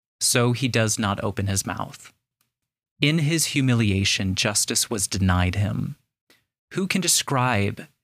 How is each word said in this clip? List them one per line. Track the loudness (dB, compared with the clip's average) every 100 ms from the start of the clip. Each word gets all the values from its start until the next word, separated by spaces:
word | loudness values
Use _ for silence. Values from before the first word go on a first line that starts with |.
| _ -4
so | 0 2 2
he | 2 0
does | 0 0 0
not | -2 -2
open | -4 -2 -2
his | -2
mouth. | -4 -6 -8 -14 -20 _ _ _ _ _ _ _ _ -2
In | 2 2
his | 2 0 0
humiliation, | 0 2 4 2 2 0 0 -2
justice | 0 0 0 -2 -2 -2
was | -4 -4
denied | 0 2 4 2 0
him. | -2 -4 -6 -10 _ _ _ _ _ _ _
Who | -4 -2
can | -2
describe | 0 0 0 0 2 2 0 -4 -14 _